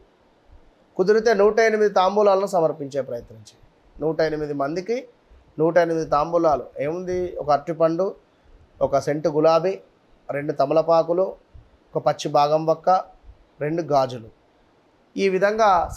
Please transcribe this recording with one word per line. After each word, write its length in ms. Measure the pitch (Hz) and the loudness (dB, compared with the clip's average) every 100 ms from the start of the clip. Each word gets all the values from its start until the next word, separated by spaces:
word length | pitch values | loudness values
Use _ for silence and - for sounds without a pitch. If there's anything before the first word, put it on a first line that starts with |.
| _ _ _ _ _ - _ _ _ - | _ _ _ _ _ -20 _ _ _ -2
కుదిరితే 360 | 185 220 226 | 2 2 2
నూట 260 | 208 208 208 | 4 4 4
ఎనిమిది 340 | 226 214 208 | 2 2 2
తాంబూలాలను 520 | 190 185 208 208 190 196 | 2 2 4 4 2 0
సమర్పించే 560 | 180 160 156 139 139 | 0 0 -2 -8 -8
ప్రయత్నం 360 | 131 120 - 110 | -8 -10 -14 -20
చేయండి. 640 | 107 - _ _ _ - | -20 -20 _ _ _ -6
నూట 180 | 156 160 | -4 0
ఎనిమిది 340 | 160 151 151 | -2 -2 -6
మందికి 540 | 147 139 175 190 247 - _ _ - _ - | -4 -4 -6 -6 -6 -8 _ _ -20 _ -2
నూట 180 | 160 170 | 2 4
ఎనిమిది 320 | 165 160 156 | 2 0 0
తాంబూలాలు 560 | 147 160 170 165 131 - - | 0 0 0 2 0 -4 -8
ఏముంది, 560 | 143 180 180 180 175 - | -6 -6 -6 -6 -6 -6
ఒక 140 | 143 | -2
అరటిపండు, 640 | 143 147 156 165 165 196 - _ _ _ - _ - | -2 -2 0 0 0 -4 -6 _ _ _ -20 _ -4
ఒక 180 | 135 135 | -2 0
సెంటు 300 | 147 151 165 | -2 -2 -2
గులాబీ, 500 | 151 160 160 185 190 - _ _ _ - | 2 4 4 0 -4 -12 _ _ _ -10
రెండు 200 | 143 147 | -8 -6
తమలపాకులు, 840 | - 139 160 160 165 160 175 196 - _ - - _ _ - | -2 0 0 2 2 2 0 -2 -6 _ -20 -20 _ _ -4
ఒక 80 | |
పచ్చి 280 | 151 143 156 | -2 -2 0
బాగం 340 | 147 147 156 160 | 0 2 2 0
వక్క, 240 | 160 180 185 - - - - _ - | 0 2 0 0 -14 -20 -20 _ -8
రెండు 200 | 147 165 | -6 -4
గాజులు. 480 | 147 143 131 123 110 _ _ _ _ _ _ _ _ 190 | 0 0 0 -6 -16 _ _ _ _ _ _ _ _ -2
ఈ 120 | 196 | 0
విధంగా 600 | 185 202 220 214 180 160 | 2 0 2 4 2 0